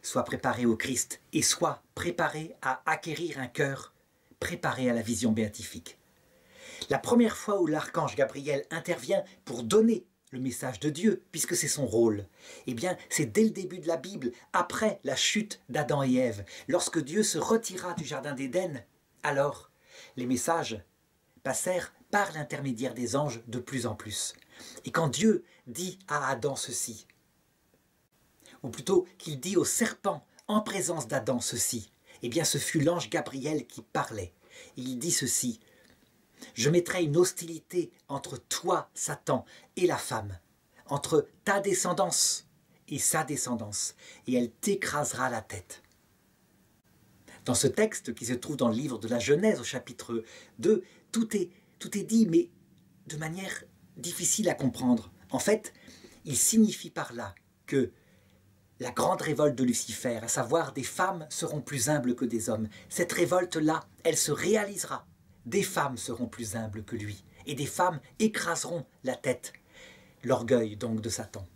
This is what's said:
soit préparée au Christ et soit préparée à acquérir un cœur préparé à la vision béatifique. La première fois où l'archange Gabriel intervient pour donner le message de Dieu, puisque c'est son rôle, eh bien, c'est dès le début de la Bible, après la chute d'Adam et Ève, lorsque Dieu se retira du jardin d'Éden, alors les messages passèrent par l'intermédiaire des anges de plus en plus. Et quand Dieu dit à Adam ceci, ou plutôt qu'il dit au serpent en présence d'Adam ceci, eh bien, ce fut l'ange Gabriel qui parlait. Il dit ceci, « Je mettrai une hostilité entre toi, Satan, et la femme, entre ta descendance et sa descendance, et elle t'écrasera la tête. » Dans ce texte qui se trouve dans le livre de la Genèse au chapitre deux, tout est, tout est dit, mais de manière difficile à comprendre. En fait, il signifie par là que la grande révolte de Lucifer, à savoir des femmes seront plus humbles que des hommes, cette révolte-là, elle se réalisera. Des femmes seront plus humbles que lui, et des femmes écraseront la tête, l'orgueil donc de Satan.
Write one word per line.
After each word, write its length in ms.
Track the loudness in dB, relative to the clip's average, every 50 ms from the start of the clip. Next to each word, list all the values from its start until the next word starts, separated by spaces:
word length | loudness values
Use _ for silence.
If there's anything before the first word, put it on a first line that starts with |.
soit 240 | -8 -2 -2 -2 -2
préparée 400 | -2 -4 -2 -2 -2 0 2 2
au 100 | 2 2
Christ 460 | 2 0 -2 -2 -2 -2 -4 -6 -16 _ _
et 120 | -2 0 2
soit 400 | 2 2 2 0 -2 -2 -4 _ _ _
préparée 600 | -6 -4 -4 0 0 0 0 0 -4 -8 -10 -12 -6
à 200 | -2 -2 -2 -2 _
acquérir 540 | -2 -2 -2 -2 -8 -6 -4 -4 -6 -4 -6
un 80 | -8
cœur 460 | -8 -2 0 0 0 0 -6 -10 -16 _ _ _ _ _ _ _ _ -12 _
préparé 500 | -6 -6 -6 -2 -2 -2 -2 2 2 2
à 40 | 2
la 80 | 0
vision 300 | 0 -2 -2 0 2 2
béatifique. 680 | 2 2 0 -2 -4 -10 -14 -12 -14 -14 -16 -16 -20 _ _ _ _ _ _ _ _ _ _ _ -20 -20 -20 -18 -14 -14 -4 -2
La 100 | -2 -2
première 380 | 2 4 6 6 6 4 2
fois 240 | -2 -2 -2 2 2
où 60 | 2
l'archange 480 | 2 2 -2 -2 -2 -2 -2 -2 -2 2
Gabriel 500 | 0 0 0 0 -8 -4 -2 -2 -2 -2 -4
intervient 520 | -8 -8 -4 -4 -6 -4 0 0 0 0 0 -4 -14 -20 _
pour 180 | -10 -8 -6 -2
donner 420 | 4 6 6 8 8 4 2 -2 _ _ _ _ _
le 80 | -8 -4
message 400 | -4 -4 -4 -4 -6 -6 -6 -2
de 120 | -2 -2
Dieu, 320 | -2 4 4 4 4 4 -4 _
puisque 240 | -4 -4 -2 0 0
c'est 120 | 0 0
son 200 | 0 0 0 -2
rôle, 400 | 2 4 6 6 6 4 2 -4 -10 _ -20 -20 -20 -20 -12 -8
eh 80 | -6 -4
bien, 200 | -2 -2 -2 -4 -4 -6 -6
c'est 160 | -2 0 0
dès 180 | 2 4 4 4
le 60 | 4
début 300 | 4 -2 -8 -8 -8 -6
de 80 | -2
la 100 | -2 -2
Bible, 340 | -2 -4 -8 -10 -6 -6 -6 -6 -6 -18 _ 0
après 460 | 0 0 0 -2 0 0 0 0 -2 -4
la 120 | -4 0
chute 440 | 0 0 2 2 0 -2 -4 -10 -16 _ -4
d'Adam 340 | -2 -2 0 0 0 0 4
et 100 | 4 4
Ève, 300 | 4 4 2 0 -4 -10 -12 -14 -16 -4
lorsque 320 | 0 0 0 0 0 -2 -2
Dieu 240 | -2 0 0 0 2
se 160 | 2 2 0
retira 560 | 2 2 2 2 2 -2 -8 -6 -8 -6 -6
du 100 | -6 -6
jardin 280 | -6 -6 -6 -6 -6 -6
d'Éden, 500 | -6 -6 -2 -2 -2 -2 -2 -6 -8 -12 _ _ _ _ _ _ _ -4
alors 480 | 0 2 2 2 2 0 -4 -16 -20 _ _ _ _ -20 -20 -20 -14 _
les 100 | -6 0
messages 540 | 0 0 0 2 2 2 2 0 -4 -6 -10 -10 _ _ _ _ _ _ _ _ _ _ -8
passèrent 520 | _ -2 -2 0 0 0 0 0 -2 -6 _ _ -10 _
par 200 | 2 2 2 2 -2
l'intermédiaire 600 | -6 -6 -6 -6 -4 -4 -4 -2 -2 -4 -4 -4
des 220 | -4 -4 0 0
anges 260 | 0 0 0 -2 -6 -10
de 120 | -8 -8 -8
plus 280 | -8 -6 -6 -4 -4
en 80 | -4 -6
plus. 400 | -6 -10 -8 -6 -6 -6 -6 -8 -12 -20 _ -20 -20 -20 -18 -18 -14 -14
Et 60 | -2
quand 180 | 0 2 2 2
Dieu 340 | 0 4 6 6 6 6 0 _ -20 _ _
dit 320 | -12 -8 -8 -6 -8 -8 -10 -8
à 220 | -4 -4 -2 0 -2
Adam 260 | -2 0 -2 -4 -2
ceci, 520 | -4 -6 -6 -4 -6 -6 -6 -8 -14 -16 _ _ _ _ _ _ _ _ _ _ _ _ _ _ _ _ _ _ _ _ _ _ _ _ _ _ _ _ -20 -20 -12
ou 80 | -10 -10
plutôt 380 | -10 -6 0 4 4 4 4 2 -12
qu'il 220 | _ -10 -10 -10 -6
dit 180 | -6 0 2
au 80 | 2 2
serpent 600 | 2 2 2 2 0 0 -2 -4 -4 -4 -4 -10 _ _ -20 _
en 140 | 0 0 0
présence 460 | 0 0 -4 -2 -2 -2 -2 -4 -4
d'Adam 320 | -2 -2 -2 0 0 -2 0
ceci, 520 | -2 -4 -2 -2 -2 -2 -2 -4 -8 -10 _ _ _ _ -18 -8
eh 80 | -8 -2
bien, 160 | 0 0 2
ce 140 | 2 0 0
fut 220 | -2 0 2 4
l'ange 280 | 4 4 2 2 -2 -4
Gabriel 560 | -4 -4 -4 -4 -8 -6 -4 -2 -2 -2 -4
qui 160 | _ -14 -18
parlait. 520 | -18 _ _ -4 -4 -4 -6 -8 -8 -10 _ _ _ _ -20 -20 -20 -18 _
Il 220 | -10 -8 -6 -6 -4
dit 120 | -2 0
ceci, « 480 | 0 0 0 0 0 0 0 -2 -4 -6 _ _ _ _ _ -20 -20 _ _ _ _ _ _ _ _ _ -20 -16 -6
Je 160 | 0 2 4
mettrai 340 | 4 4 4 2 0 0 0
une 140 | 2 6
hostilité 760 | 4 4 4 2 -4 -10 -8 -10 -12 _ _ -2 -2 -2 -2 _ _ _
entre 300 | _ -8 -8 -6 -8 -10
toi, 520 | -10 _ _ -6 -2 0 2 2 2 0 -4 _
Satan, 500 | -6 -4 -4 -6 -4 _ 0 0 0 0 -6 -18 -20 -20 _ _
et 100 | 2 4
la 120 | 4 4
femme, 420 | 2 -2 -4 -4 -4 -4 -6 -10 -12 _ _ _ _ _ _ _ -20 -6
entre 420 | -4 -4 -4 0 4 4 4 4 2 _ _ _
ta 160 | 2 2 2
descendance 880 | 4 2 2 2 2 0 2 2 2 2 4 2 2 2 2 -2 -6 _ _ _ _ _ _ _ _
et 100 | -8 -4
sa 280 | 0 0 2 2 2 0
descendance, 720 | 0 -2 -4 -2 -2 -2 -4 -4 -6 -6 -4 -6 -6 -8 _ -20 -20 -20 -14 _
et 100 | 0 2
elle 140 | 2 2 0
t'écrasera 800 | -4 _ 0 0 0 2 0 -2 -2 -2 -2 -2 -2 -2 -2 0
la 120 | -2 -4
tête. » 420 | -6 -8 -12 -14 -12 _ -20 -20 _ _ _ _ _ _ _ _ _ _ _ _ _ _ _ _ _ _ _ _ _ _ _ _ _ _ _ _ _ -20 -20 -8 -4
Dans 100 | 0 0
ce 120 | 4 4
texte 460 | 2 4 4 2 2 0 -6 -8 -8 -10
qui 120 | -8 -4
se 80 | -4 -4
trouve 220 | -4 -4 -6 -2
dans 140 | 2 2 2
le 60 | 2
livre 240 | 2 0 -2 -4 -4
de 100 | -4 -2
la 100 | -2 0
Genèse 400 | 4 4 4 6 6 4 2 2
au 60 | -2
chapitre 580 | -6 -6 -6 -8 -10 -16 -16 -8 -4 -4 -4 -4 -8 -18 -20 -20 -20 _ 0
deux, 240 | 4 4 4 4 2 -8 -20 -20 _ _
tout 240 | -2 -2 -2 0 0
est, 140 | -4 -4 -4 -8 -20 _ _ _
tout 200 | _ -12 -6 -6
est 60 | -6 -4
dit, 220 | 2 4 4 4
mais 240 | 6 6 4 4 4 -6 _ _ _ _ _ _ _ _ _ _
de 100 | -12 -8
manière 480 | -8 -6 -6 -6 -8 -8 -8 -8 -10 -12 -18 _ _ -20 _ -16
difficile 520 | -10 -8 -8 -6 -2 0 0 2 2 2 2
à 40 | 2
comprendre. 580 | 2 0 0 0 2 4 4 4 4 4 -8 -20 -20 -12 -4
En 80 | -4 0
fait, 340 | 4 4 4 4 2 -8 -16 -16 -20 -20 -20 -20 -20 -20 -20 -16 _
il 140 | -4 0
signifie 520 | 2 2 6 8 8 8 8 6 -4 -8 -8
par 220 | _ -6 -6 -6
là 240 | -6 -8 -8 -8 -10 -14 _ _ _ _ _
que 260 | 0 2 2 2 2 -2 _ _ _ _ _ _ _ _ _ _ _ _ _ _ _ _ _
la 120 | -10 -4
grande 300 | -2 0 2 2 2 2
révolte 360 | 0 -2 2 4 4 4 4
de 80 | 4 4
Lucifer, 520 | 4 4 2 0 -4 -8 -6 -4 -4 -4
à 120 | -4 -4 -2
savoir 420 | -2 -2 0 2 2 2 2 0
des 120 | -4 -6 -6
femmes 440 | -6 -2 0 0 0 0 -4 -8 -10
seront 300 | -8 -6 -6 -4 -4 -6
plus 300 | -6 -4 -4 -2 2 2
humbles 260 | 2 2 2 0 0
que 80 | 0 -2
des 260 | -2 -2 -2 0 0
hommes, 200 | -2 -2 -2 -6 -6 -14 -18
cette 240 | -10 -2 -2 -2 0
révolte-là, 800 | 2 2 2 4 4 2 2 2 0 2 2 2 2 2 -2 -8 -20 0 0
elle 120 | 2 2
se 140 | 2 2 0
réalisera. 760 | 0 0 2 4 4 4 2 -2 -6 -8 -6 -6 -6 -8 -8 -14 -20 _ _ -20 -20 -16 -10
Des 180 | 0 0 0 0
femmes 340 | 2 0 0 0 0 -2
seront 300 | -6 -6 -6 -4 -4 -4
plus 280 | -6 -6 -8 -8 -6 -4
humbles 280 | -4 -6 -6 -6 -10 -8
que 120 | -8 -6
lui, 280 | -6 -6 -6 -8 -10 -14 -20 -20 -16 -8
et 80 | -8 -4
des 100 | -4 -4
femmes 340 | -4 0 2 2 2 2 -2 -10 -14 -2 2
écraseront 640 | 2 2 2 0 -2 -2 -2 -2 -4 -4 -6 -6 -8 -10 _ _ -4
la 120 | -4 -4
tête, 380 | -2 0 -2 -2 -2 -4 -16 -18 -18 _ _ -20 -20 -20 -20 -20 -20 -20 -20 -20 _ 2
l'orgueil 520 | 2 2 2 4 4 4 4 4 2 -4
donc 260 | -6 -4 -2 -2 -2
de 80 | -2 -4
Satan. 380 | -6 -6 -8 -10 -10 -14 -14 -14 -16